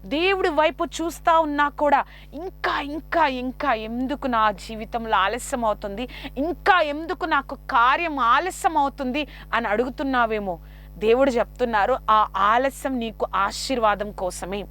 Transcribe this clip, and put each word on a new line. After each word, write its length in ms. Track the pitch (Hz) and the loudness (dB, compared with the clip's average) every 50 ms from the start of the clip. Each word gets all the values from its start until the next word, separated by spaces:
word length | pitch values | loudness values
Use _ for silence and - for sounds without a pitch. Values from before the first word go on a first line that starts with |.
| - - 269 | -6 -4 -2
దేవుడి 380 | 311 349 381 392 381 381 370 302 294 | 2 2 2 2 2 2 2 2 4
వైపు 260 | 302 330 339 - 339 - - - | 2 2 2 0 -6 -4 -4 -4
చూస్తా 360 | 330 339 - - - 349 320 330 320 | -4 -4 -6 0 2 4 4 4 4
ఉన్నా 200 | 302 285 285 294 285 - - | 2 2 0 0 0 0 0
కూడా, 180 | 294 294 277 254 - - - - - - - 277 | 2 4 4 2 2 -2 -10 -20 -20 -14 -12 -10
ఇంకా, 340 | 339 381 - - - 359 349 311 285 285 294 | -10 -10 -10 -6 -4 -4 -2 -2 -4 -6 -8
ఇంకా, 300 | 320 - - - 339 320 285 262 254 | -8 -8 -2 2 2 2 2 2 -2
ఇంకా 300 | 247 254 247 - - 285 240 220 220 220 | -4 -6 -6 -2 0 0 0 0 -2 -6
ఎందుకు 400 | 233 240 262 247 294 - - 269 240 | -4 -4 -2 -2 -4 -2 -2 0 2
నా 80 | 226 214 214 208 180 - | 4 2 2 2 -2 -10
జీవితంలో 520 | - 226 214 220 - - 233 226 226 220 190 185 | -12 -10 -10 -8 -6 -6 -6 0 2 2 4 4
ఆలస్యం 400 | 196 220 247 - - 277 247 233 214 | 2 0 -4 -4 -4 -4 0 0 0
అవుతుంది, 360 | 208 - - 202 196 196 254 247 - - - 269 - 247 277 | 0 -2 -4 -8 -6 -6 -8 -8 -8 -12 -12 -10 -4 -4 -2
ఇంకా 340 | 339 - - - 403 381 359 311 294 285 | -2 -4 -2 2 4 4 4 4 0 -2
ఎందుకు 320 | 302 330 330 370 - 359 330 320 | -6 -6 -6 -6 -6 -2 0 0
నాకు 220 | 277 262 - 277 - - - 269 | 0 0 -4 -12 -10 -8 0 2
కార్యం 420 | 240 233 254 277 320 339 330 294 269 240 226 247 | 4 4 4 4 2 0 -2 -2 0 2 2 2
ఆలస్యం 400 | 285 339 370 - - - 359 320 302 277 | 2 2 -2 -6 -2 -2 0 2 2 0
అవుతుంది 400 | 277 - - 277 254 240 302 285 - - - - - - | 0 -2 -4 -6 -2 -2 -2 -4 -4 -10 -18 -8 -2 -2
అని 120 | 226 233 208 202 | -2 0 0 0
అడుగుతున్నావేమో. 840 | 220 247 277 240 - 302 269 262 247 240 226 220 214 202 190 170 - - - - - - - - - 208 | 0 0 -2 -4 -4 -4 0 2 2 2 2 0 -4 -4 -4 -6 -8 -10 -18 -20 -20 -18 -18 -10 -2 2
దేవుడు 260 | 220 226 254 269 277 233 240 | 4 6 6 6 4 4 2
చెప్తున్నారు, 560 | 196 - - - 247 233 226 208 190 - 262 254 - - 214 214 | 0 -2 -2 -4 -2 0 2 2 2 2 2 0 4 4 6 6
ఆ 20 | 214 - - 190 196 208 | 4 2 2 2 4 4
ఆలస్యం 440 | 226 247 262 277 - - - 277 269 247 233 | 4 4 2 0 -4 -4 -6 -4 -4 -4 -4
నీకు 220 | 226 - - 240 - - 185 196 208 | -6 -4 -6 -6 -2 0 0 0 0
ఆశీర్వాదం 640 | 220 - - - 269 247 220 214 208 185 208 208 - - | -2 -6 -4 -4 -2 2 2 2 2 2 -4 -8 -6 -6
కోసమే. 400 | 190 180 175 - 190 175 196 208 185 - | -6 -6 -6 -6 -8 -6 -6 -8 -8 -10